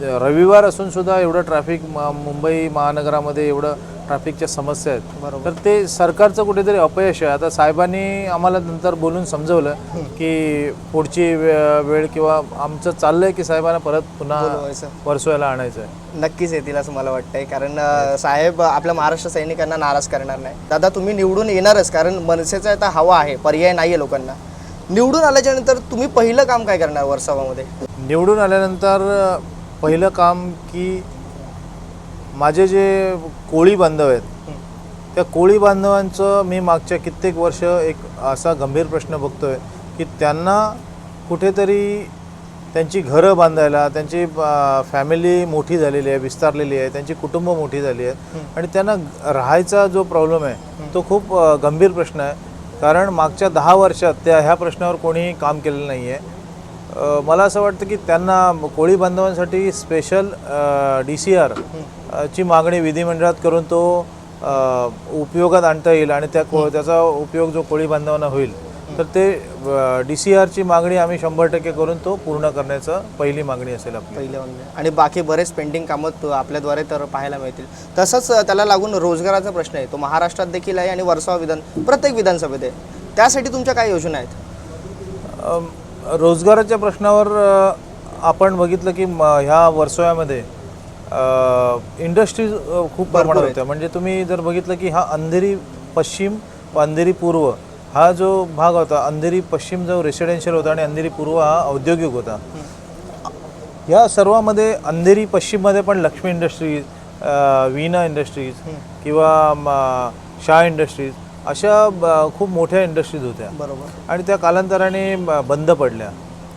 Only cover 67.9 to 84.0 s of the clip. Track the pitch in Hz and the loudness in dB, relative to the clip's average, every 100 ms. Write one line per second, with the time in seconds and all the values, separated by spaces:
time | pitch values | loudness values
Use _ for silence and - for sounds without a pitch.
67.9 | 151 151 151 147 135 127 90 - - - | -2 -2 -2 -2 -2 -2 -6 -16 -16 -10
68.9 | 151 160 185 196 160 - - 135 139 131 | -6 -2 2 2 0 -6 -10 -2 0 2
69.9 | 127 127 151 202 196 185 196 180 170 175 | 0 -2 -2 2 4 4 0 2 2 2
70.9 | 180 170 175 165 156 165 165 165 151 160 | 0 0 -2 -4 0 2 0 -4 -2 -2
71.9 | 165 180 196 160 151 151 139 135 139 151 | -2 -6 -6 -6 -2 -2 -2 -6 -6 -4
72.9 | 180 - - 143 143 143 127 127 117 120 | -6 -6 -4 -4 -4 -6 -8 -8 -10 -10
73.9 | 113 - 127 135 135 131 127 - - 156 | -12 -12 -12 -10 -10 -12 -14 -14 -6 -2
74.9 | 156 151 180 156 156 175 160 147 160 160 | 2 2 2 -2 0 -2 -4 -6 -6 -4
75.9 | 147 156 156 151 139 127 147 143 143 151 | -6 -6 -6 -4 -4 -4 -6 -4 -4 -4
76.9 | 147 143 139 143 139 131 131 127 - - | -6 -6 -8 -8 -8 -10 -12 -16 -18 -6
77.9 | - 185 247 247 226 202 196 208 196 208 | 0 2 2 2 2 4 2 4 2 2
78.9 | 196 175 165 185 196 196 175 156 156 127 | 0 0 0 0 0 -2 -6 -6 -6 -6
79.9 | 147 143 160 170 185 180 175 196 185 180 | -4 0 2 2 -2 -4 -4 -4 -2 -2
80.9 | 180 180 160 180 175 160 160 - - - | 0 0 0 0 -2 -2 -6 -6 -4 2
81.9 | 277 277 226 190 175 156 135 131 - - | 2 2 2 2 0 -2 -6 -6 -8 -14
82.9 | - - - 240 269 247 254 254 247 226 | -16 -4 4 4 4 -2 -4 -2 0 0
83.9 | 175 | 0